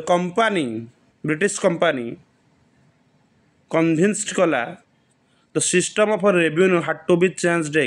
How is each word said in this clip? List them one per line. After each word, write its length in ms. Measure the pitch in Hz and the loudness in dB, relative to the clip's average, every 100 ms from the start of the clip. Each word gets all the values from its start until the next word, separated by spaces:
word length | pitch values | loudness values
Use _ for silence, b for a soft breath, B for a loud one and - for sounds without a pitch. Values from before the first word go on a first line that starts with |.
| 156 | 2
company, 540 | 180 180 180 226 190 123 113 117 _ _ _ | 0 0 -2 -2 -2 -4 -8 -12 _ _ _
ବ୍ରିଟିଶ 320 | 151 156 202 - | -6 -2 -4 -2
କମ୍ପାନୀ 440 | 190 170 170 135 117 - _ _ _ _ _ _ _ _ _ _ _ _ _ _ - | -2 0 0 -2 -6 -12 _ _ _ _ _ _ _ _ _ _ _ _ _ _ -4
କନଭିନ୍ସଡ୍ 640 | 160 165 156 202 202 - - | 0 2 2 2 0 -4 0
କଲା, 280 | 170 131 120 180 _ _ _ _ _ _ _ 156 | 0 0 -4 -10 _ _ _ _ _ _ _ -4
the 60 | |
system 500 | - 180 - - 214 | 0 0 0 0 0
of 120 | 208 | 2
revenue 580 | 202 175 160 156 190 175 | 2 2 2 2 2 2
had 180 | 147 156 - | 0 -4 0
to 80 | 175 | 2
be 140 | 185 147 | 2 0
changed 320 | 175 170 151 156 | -2 0 0 0